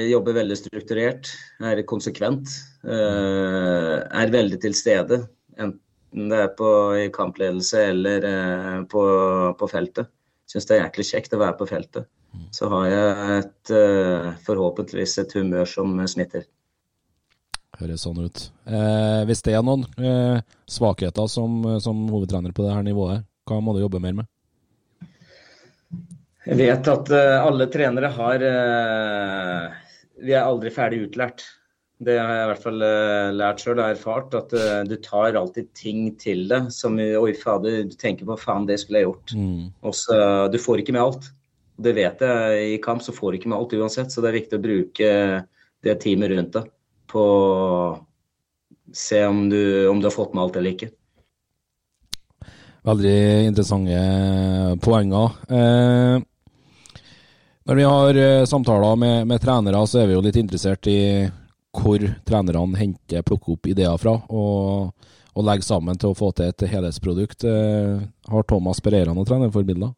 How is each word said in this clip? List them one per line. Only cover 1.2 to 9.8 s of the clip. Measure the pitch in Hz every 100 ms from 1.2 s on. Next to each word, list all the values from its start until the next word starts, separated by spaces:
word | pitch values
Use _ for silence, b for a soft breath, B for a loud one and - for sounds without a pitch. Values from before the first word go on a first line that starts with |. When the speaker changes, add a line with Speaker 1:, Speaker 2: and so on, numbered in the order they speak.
| - B B B
Speaker 1:
er | 113 107 107
konsekvent, | 110 107 - 104 135 135 B B B
eh, | - 113 107 101 98 98 95 95 92 87 82 78 -
er | - 110
veldig | 120 101 92 107
til |
stede, | 101 113 101 87 120 117 _ _ -
enten | 107 90 _ _ _ 110 104
det | 110 98
er | -
på, | 110 104 104 101
i | 101
kampledelse | 98 92 - 95 92 90 110 104
eller, | 92 95 101 101
eh, | 95 92 90 95 92 92
på, | 107 98 95 95 92 90
på | 87 101
feltet. | 95